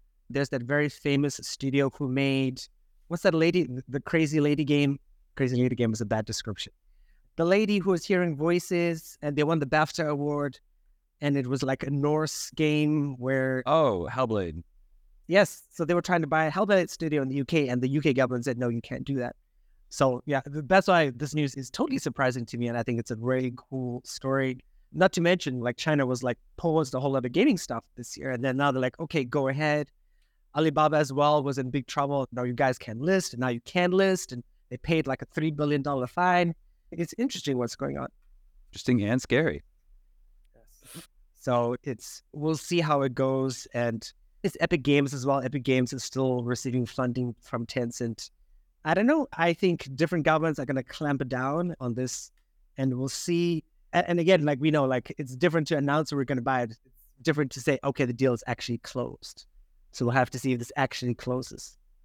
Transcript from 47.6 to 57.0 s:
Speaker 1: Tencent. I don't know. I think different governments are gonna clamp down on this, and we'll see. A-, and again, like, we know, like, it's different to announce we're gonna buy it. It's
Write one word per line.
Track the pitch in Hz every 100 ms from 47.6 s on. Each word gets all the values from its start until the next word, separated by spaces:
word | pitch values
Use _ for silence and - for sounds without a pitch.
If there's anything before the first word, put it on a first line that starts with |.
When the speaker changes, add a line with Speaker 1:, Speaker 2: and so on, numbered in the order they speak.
| 117
Speaker 1:
Tencent. | - 120 - 117 113 - _ _ _ _ _ 156
I | 170
don't | 233
know. | 311 277 -
I | 170
think | 170 190 165 - 131
different | 165 175 156
governments | 156 160 151
are | 135
gonna | 135
clamp | 123 - 151 139 131
down | 127 131 156 175 160
on | 123
this, | 120 127 - - _ _ _ _ -
and | 135 127
we'll | 131
see. | - - 170 175 165 - _ _
A-, | 170 175
and | 175
again, | 165 185 147
like, | 135
we | 156
know, | 151 131
like, | 127 - -
it's | 135 127
different | 175 165 151
to | 151
announce | 143 151 156
we're | 143
gonna | 131 131
buy | 123 131
it. | 120
It's | 117 _ _